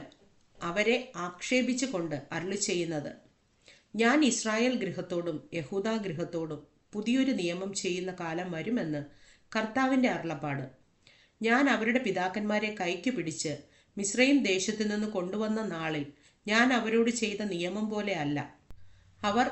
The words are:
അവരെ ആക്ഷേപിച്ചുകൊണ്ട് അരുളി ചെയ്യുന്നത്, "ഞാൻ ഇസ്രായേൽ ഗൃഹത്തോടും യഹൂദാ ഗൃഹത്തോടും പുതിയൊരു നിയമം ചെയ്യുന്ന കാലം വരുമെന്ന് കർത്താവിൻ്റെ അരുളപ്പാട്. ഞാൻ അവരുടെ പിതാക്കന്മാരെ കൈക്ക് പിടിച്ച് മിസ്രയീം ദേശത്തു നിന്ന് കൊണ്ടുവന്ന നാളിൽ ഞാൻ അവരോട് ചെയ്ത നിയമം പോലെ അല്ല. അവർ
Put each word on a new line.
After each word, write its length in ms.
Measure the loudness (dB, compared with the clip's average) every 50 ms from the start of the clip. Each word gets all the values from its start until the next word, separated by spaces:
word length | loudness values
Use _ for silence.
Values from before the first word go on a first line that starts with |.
| -6 -10 -16 _ _ _ _ _ _ _ _ -10
അവരെ 380 | -8 -4 0 0 2 4 2 2 0 -4 -8
ആക്ഷേപിച്ചുകൊണ്ട് 1000 | -8 -8 -8 -8 -8 -2 2 2 4 4 2 0 0 0 -2 -2 -2 -2 -2 -4 -6 -6 -6
അരുളി 280 | -6 -6 -4 -2 -2 -2
ചെയ്യുന്നത്, 500 | 0 0 0 0 0 -2 -2 -4 -4 -6 -10 -14 -18 _ _ _ _ _ _ _ _ -20 -20 -20 _ _ 0
"ഞാൻ 240 | 4 4 6 6 6 6
ഇസ്രായേൽ 480 | 6 4 2 0 0 0 2 2 2 2
ഗൃഹത്തോടും 640 | 0 -2 -4 -4 -6 -6 -4 -4 -4 -2 -2 -4 -6 -8 -8 -6
യഹൂദാ 400 | -6 -6 -4 -4 -2 0 0 0 -2
ഗൃഹത്തോടും 640 | -2 -4 -4 -4 -4 -4 -4 -4 -6 -6 -8 -10 -12 -16 _ _ _ _
പുതിയൊരു 420 | -8 -4 0 2 2 4 4 2 2
നിയമം 360 | 0 0 -2 -2 -4 -6 -6 -6
ചെയ്യുന്ന 380 | -4 -2 -2 -2 -2 -4 -6
കാലം 360 | -6 -6 -6 -4 -4 -4 -4 -4
വരുമെന്ന് 500 | -4 -4 -2 -2 0 0 0 -2 -2 -4 -6 -8 -14 -20 -20 -20 -20 _ _ -6
കർത്താവിൻ്റെ 580 | -4 -2 -2 -2 0 2 2 4 4 4 4 4
അരുളപ്പാട്. 560 | 2 0 -4 -6 -6 -4 -4 -4 -4 -4 -6 -10 -12 _ _ _ _ _ _ -20 -20 -20 _ _ _ -2
ഞാൻ 220 | 2 4 4 6 6 6
അവരുടെ 300 | 4 4 2 2 2 2
പിതാക്കന്മാരെ 680 | 2 0 0 0 0 -2 -2 -2 0 0 0 0 0 -2 -2
കൈക്ക് 380 | -2 -2 -2 -2 -2 -2 -2
പിടിച്ച് 420 | -2 -2 -2 -4 -4 -4 -4 -4 -6 -6 -10 -16 _ _ _ _ -8 -6
മിസ്രയീം 420 | -4 -2 2 4 6 6 6 6 4
ദേശത്തു 400 | 4 2 2 0 0 -2 0 0
നിന്ന് 240 | -2 0 -2 -2 -2
കൊണ്ടുവന്ന 540 | -2 -4 -4 -2 -2 -2 -2 0 0 -2 -2 -4
നാളിൽ 380 | -4 -4 -4 -2 -2 -4 -4 -6 -10 _ _ -20 _ _ -4 0
ഞാൻ 200 | 4 4 4 6 4
അവരോട് 360 | 2 2 2 4 4 4 4
ചെയ്ത 300 | 2 0 0 -2 -2 -2
നിയമം 440 | -4 -2 -2 -2 -2 -2 -2 -2 -2 -2
പോലെ 240 | -2 -2 -2 -2 -2
അല്ല. 220 | -2 -2 -2 -2 -2 -4 -8 -12 _ _ -18 -18 -18 -18 -20 -20 -20 -20 -20 _ -4
അവർ 260 | -2 2 2 2 2 2